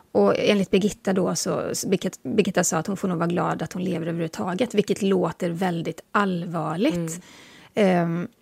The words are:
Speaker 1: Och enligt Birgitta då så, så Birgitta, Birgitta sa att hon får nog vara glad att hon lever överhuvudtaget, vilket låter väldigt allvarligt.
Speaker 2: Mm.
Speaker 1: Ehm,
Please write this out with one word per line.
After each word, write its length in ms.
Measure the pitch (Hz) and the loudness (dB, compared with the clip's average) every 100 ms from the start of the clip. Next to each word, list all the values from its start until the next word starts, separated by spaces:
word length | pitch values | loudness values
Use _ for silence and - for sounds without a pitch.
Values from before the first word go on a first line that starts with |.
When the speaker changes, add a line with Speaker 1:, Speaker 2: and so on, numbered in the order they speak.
| _ | _
Speaker 1:
Och 220 | 208 202 - | 2 4 4
enligt 320 | - 208 185 | 4 2 4
Birgitta 420 | 196 202 - - | 2 2 -2 -2
då 220 | 190 185 | 0 0
så, 280 | 175 190 - - | -2 -2 -2 -4
så 160 | - - | -4 -2
Birgitta, 300 | 185 190 - | -2 -2 -6
Birgitta 420 | - 214 196 185 | -4 0 2 2
sa 120 | 180 165 | 2 0
att 100 | 160 | -2
hon 100 | 190 | -4
får 120 | 190 | -2
nog 100 | 170 | 0
vara 100 | 170 | 0
glad 340 | 175 165 165 | 0 0 -2
att 100 | 175 | -6
hon 120 | 185 | -4
lever 220 | 185 165 165 | -4 -4 -4
överhuvudtaget, 680 | 170 160 - 185 180 233 | -4 -4 -4 -4 -2 0
vilket 280 | 208 - 190 | 0 0 2
låter 480 | 196 190 170 - 180 | 2 2 0 -2 -4
väldigt 500 | 170 190 170 165 165 - | -2 -2 -2 -4 -8 -2
allvarligt. 840 | 214 196 175 170 165 156 160 254 | 0 0 -2 -4 -4 -4 0 0
Speaker 2:
Mm. 260 | 175 165 170 - - - - - | 0 -4 -8 -14 -20 -20 -20 -6
Speaker 1:
Ehm, 540 | - 196 175 170 170 - _ | 2 4 4 2 -2 -6 _